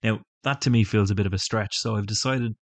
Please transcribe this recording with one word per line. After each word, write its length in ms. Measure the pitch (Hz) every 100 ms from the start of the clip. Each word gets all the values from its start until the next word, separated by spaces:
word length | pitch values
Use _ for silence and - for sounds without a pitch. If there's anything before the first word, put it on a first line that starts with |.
Now, 180 | 113 107 - _
that 180 | 135 139
to 80 | -
me 140 | 117
feels 260 | 107 107 98
a 40 |
bit 120 | 98 98
of 80 |
a 40 | 95
stretch, 380 | - 110 98 -
so 200 | 117 107
I've 100 | 101
decided 460 | 107 131 131 117 110